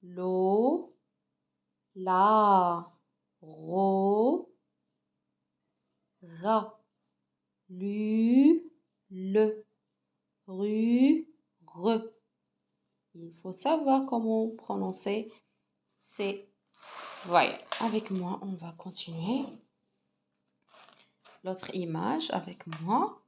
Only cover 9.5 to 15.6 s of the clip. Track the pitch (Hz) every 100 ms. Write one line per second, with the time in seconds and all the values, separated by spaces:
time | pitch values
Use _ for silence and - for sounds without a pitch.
9.5 | 214 214 _ _ _ _ _ _ _ -
10.5 | 185 202 214 226 240 262 320 - _ _
11.5 | _ - 170 185 226 220 _ _ _ _
12.5 | _ _ _ _ _ _ 170 170 - 185
13.5 | 185 269 320 277 269 269 240 220 220 220
14.5 | 220 - 202 190 185 - 208 220 - _
15.5 | _